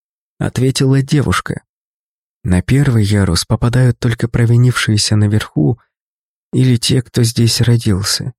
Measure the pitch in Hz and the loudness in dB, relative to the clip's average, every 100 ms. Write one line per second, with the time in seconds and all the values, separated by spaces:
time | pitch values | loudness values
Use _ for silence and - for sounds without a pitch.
0 | _ _ _ - 95 - 131 - 135 135 | _ _ _ -8 -6 -2 -2 0 2 2
1 | 139 151 117 - - - _ _ _ _ | 0 0 0 -2 -4 -10 _ _ _ _
2 | _ _ _ _ - 90 - 131 139 113 | _ _ _ _ -2 -2 2 0 2 2
3 | 101 104 92 82 - 110 120 123 127 120 | 2 0 0 -2 -2 -2 0 2 0 0
4 | 123 117 117 120 117 120 123 - - 107 | -2 -2 -4 0 2 4 2 0 0 0
5 | - 107 104 107 - 156 143 120 _ _ | 0 0 2 0 -2 -2 -2 -2 _ _
6 | _ _ _ _ _ 123 127 120 - 127 | _ _ _ _ _ 0 2 0 0 -2
7 | - - 117 120 117 - 117 117 113 95 | -2 -2 -2 0 0 0 0 0 0 -2
8 | 98 - 120 | -2 -6 -8